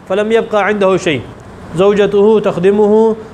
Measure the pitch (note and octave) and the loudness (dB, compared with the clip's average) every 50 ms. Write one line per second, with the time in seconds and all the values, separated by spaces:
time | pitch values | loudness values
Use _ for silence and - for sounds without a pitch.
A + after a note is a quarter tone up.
0 | - - F#3+ G3+ G#3 A3 A3+ A3+ A3 A3+ G#3+ G#3 F#3+ G3 G#3+ G#3 G3 F#3+ F#3+ E3+ | -10 -6 -4 -4 -2 0 0 0 0 0 -2 -2 0 -2 0 0 0 0 0 0
1 | - E3+ D3 A#2+ F#2+ - - - - - - - - - - D#3+ F#3+ G#3 G#3 G3+ | 0 -2 -4 -4 -6 -10 -16 -20 -20 -20 -20 -20 -16 -8 -2 0 2 2 2 2
2 | G3+ F#3+ G#3 G3+ G3+ G#3+ A3 G#3 G#3+ G3+ F3+ E3+ F3 G3 G3+ G#3 G#3+ G3+ G#3+ A3 | 0 2 2 2 4 4 4 2 0 -2 -2 0 0 2 2 2 2 2 2 2
3 | A3 A3 G#3+ A3 - - | 2 2 0 -4 -8 -14